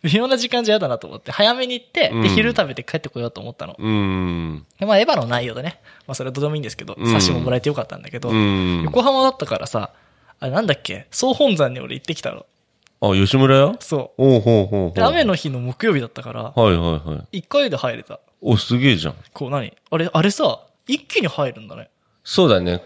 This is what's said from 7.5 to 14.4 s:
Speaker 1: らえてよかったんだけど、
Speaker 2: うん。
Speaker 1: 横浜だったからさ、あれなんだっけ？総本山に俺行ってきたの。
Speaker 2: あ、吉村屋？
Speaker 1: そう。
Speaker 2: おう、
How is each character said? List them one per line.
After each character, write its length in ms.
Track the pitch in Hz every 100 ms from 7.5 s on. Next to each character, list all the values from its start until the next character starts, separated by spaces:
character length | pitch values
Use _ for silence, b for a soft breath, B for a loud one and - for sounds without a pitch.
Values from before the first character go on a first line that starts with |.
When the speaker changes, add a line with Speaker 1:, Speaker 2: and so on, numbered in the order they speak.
Speaker 1:
ら 80 | 123
え 20 |
て 80 | 147
よ 60 |
か 80 | 143
っ 40 | -
た 100 | -
ん 60 |
だ 80 | -
け 80 | -
ど、 120 | 120
Speaker 2:
う 40 |
ん。 480 | 110 104 95 92 87
Speaker 1:
横 180 | 80 240
浜 200 | 247 269
だ 60 | 262
っ 80 | 262
た 80 | -
か 120 | -
ら 80 | -
さ、 240 | 113 101 b b b b b
あ 60 | 131
れ 40 |
な 100 | 151
ん 40 | 220
だ 80 |
っ 60 | 139
け？ 240 | - - -
総 240 | - 254
本 220 | 247 285 170
山 160 | 135
に 60 | 123
俺 160 | -
行 80 | 131
っ 40 | -
て 80 |
き 80 | 160
た 100 | -
の。 140 | - - _ _ _ _ _
Speaker 2:
あ、 120 | 107
吉 220 | 95 98 135
村 180 | 135
屋？ 220 | 135 143 233
Speaker 1:
そ 340 | - 147 - -
う。 40 |
Speaker 2:
お 140 | 135
う、 20 | 123